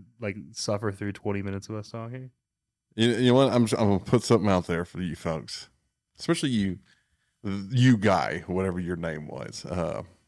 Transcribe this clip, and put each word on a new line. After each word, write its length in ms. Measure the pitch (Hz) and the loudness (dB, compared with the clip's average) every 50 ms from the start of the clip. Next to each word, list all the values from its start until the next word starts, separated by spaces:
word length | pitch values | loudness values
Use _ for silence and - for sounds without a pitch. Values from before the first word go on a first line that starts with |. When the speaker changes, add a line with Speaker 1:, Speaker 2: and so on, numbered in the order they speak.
| 101 _ _ - | -20 _ _ -8
Speaker 1:
like, 160 | 117 104 98 107 69 71 113 | -8 -8 -6 -8 -12 -14 -12
suffer 380 | - - - 104 101 113 104 98 | -8 -4 -2 -2 -2 -2 -4 -4
through 200 | 98 104 101 101 | -4 -6 -6 -6
twenty 280 | - - 107 101 101 | -6 -4 -4 -4 -4
minutes 260 | 98 101 98 98 98 | -4 -6 -6 -8 -8
of 80 | - 113 | -10 -10
us 140 | 107 101 - | -12 -12 -12
talking. 400 | - 113 113 117 123 131 131 127 _ _ _ _ _ _ _ _ _ _ _ _ - | -12 -12 -12 -12 -12 -14 -16 -16 _ _ _ _ _ _ _ _ _ _ _ _ -2
Speaker 2:
You, 140 | - 113 120 | 2 2 4
you 180 | 117 104 127 123 | 4 4 4 6
know 40 | 120 | 6
what? 140 | 131 139 127 | 6 6 6
I'm, 120 | 101 123 120 | 4 4 2
I'm 260 | 107 120 - 113 101 | 2 2 2 4 4
gonna 100 | 101 92 | 4 2
put 240 | - - - 120 - | 2 2 2 2 4
something 260 | - 123 107 92 104 | 4 4 4 4 4
out 180 | 95 90 85 | 2 2 2
there 180 | - 87 82 87 | 0 -2 -4 -4
for 160 | - - 90 | -6 -8 -8
you 140 | 92 85 78 | -6 -6 -6
folks, 520 | - - 82 80 78 - - - - - - _ _ _ _ _ _ _ _ _ | -6 -4 -4 -4 -6 -6 -10 -14 -16 -16 -18 _ _ _ _ _ _ _ _ _
especially 320 | - - - 170 170 - 139 | -8 -4 -4 -2 -2 -2 -2
you, 280 | 123 107 98 95 90 - - _ _ _ _ _ _ _ _ _ _ _ - | 0 0 0 -2 -4 -6 -12 _ _ _ _ _ _ _ _ _ _ _ -8
you 540 | 104 98 101 98 95 131 127 123 131 123 | -6 -6 -6 -6 -2 2 4 6 6 6
guy, 460 | 104 98 104 95 82 65 53 71 85 - | 6 6 4 4 4 2 0 -4 -6 -6
whatever 320 | - 87 92 95 95 87 90 | -4 -4 -2 -2 -2 -2 -4
your 160 | 90 85 90 | -4 -4 -4
name 320 | 82 85 82 78 76 76 | -4 -6 -6 -6 -8 -10
was. 380 | 76 - 65 60 - - - - | -12 -12 -12 -12 -12 -12 -14 -10
Uh, 380 | - 82 92 82 80 - - 92 - _ _ _ | -8 -6 -4 -4 -4 -6 -8 -10 -14 _ _ _